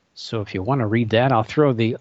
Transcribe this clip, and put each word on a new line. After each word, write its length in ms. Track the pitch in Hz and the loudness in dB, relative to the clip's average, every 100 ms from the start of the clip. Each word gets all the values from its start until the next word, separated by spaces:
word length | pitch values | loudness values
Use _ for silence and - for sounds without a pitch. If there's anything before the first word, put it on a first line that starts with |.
| _ | _
So 300 | - - 113 | -20 -10 -8
if 100 | 101 | -6
you 100 | 98 | -6
wanna 240 | 98 139 107 | -2 -2 0
read 220 | 113 113 | 0 2
that, 240 | 113 131 | 2 4
I'll 100 | 117 | 2
throw 300 | 110 - 147 | 0 2 2
the 240 | 113 113 127 | 2 -2 -2